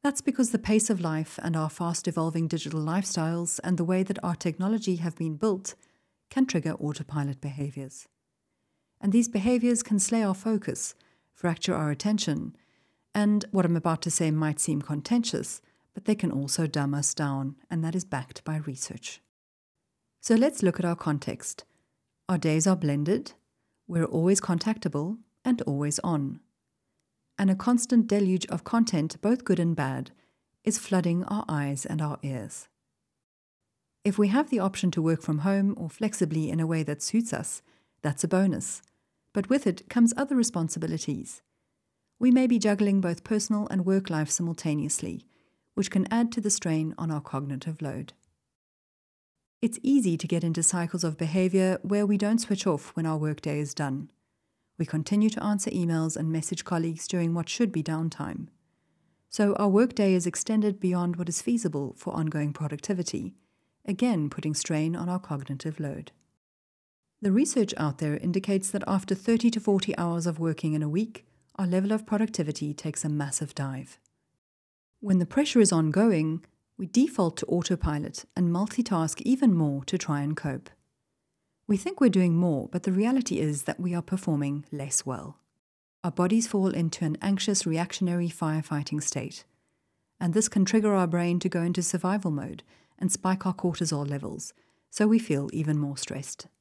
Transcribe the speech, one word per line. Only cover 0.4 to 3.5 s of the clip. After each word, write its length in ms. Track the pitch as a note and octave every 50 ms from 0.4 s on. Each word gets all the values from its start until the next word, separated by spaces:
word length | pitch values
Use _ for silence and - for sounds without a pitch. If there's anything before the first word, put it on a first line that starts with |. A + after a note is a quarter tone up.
| B3+ A#3
the 80 | - G#3+
pace 300 | A3+ - G#3+ G#3+ G#3+ -
of 100 | A3 F3+
life 400 | E3+ D#3+ D#3 D#3 D#3+ - - -
and 140 | - E3+ E3
our 140 | D#3+ D#3 D3+
fast 400 | - - F3 E3+ E3+ - - F#3
evolving 400 | D#3+ E3+ D#3+ E3 D#3+ E3 E3 D#3+
digital 320 | E3+ D#3+ - D3 D#3 D#3+
lifestyles 800 | D3+ D#3 E3 F#3+ F#3+ - - F3 D#3+ D#3+ E3+ E3+ E3+ E3+